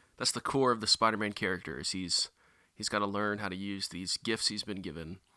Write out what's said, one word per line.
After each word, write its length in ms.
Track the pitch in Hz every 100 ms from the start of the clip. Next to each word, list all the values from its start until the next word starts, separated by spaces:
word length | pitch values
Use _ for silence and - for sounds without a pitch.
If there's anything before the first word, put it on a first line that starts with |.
| _ -
that's 160 | 127
the 80 | 120
core 320 | - 139 127
of 80 | 113
the 80 | 107
Spider-Man 440 | - 110 107 104
character, 460 | 101 98 90 - 67
is 140 | -
he's, 380 | 95 90 - - - _ _ _
he's 140 | - 107
gotta 180 | 107 101
learn 320 | 101 104 104
how 100 | 101
to 60 |
use 320 | 92 101 98 95
these 300 | 87 92 -
gifts 320 | - 110 -
he's 160 | 107
been 160 | - 98
given 400 | 90 78 80 92 _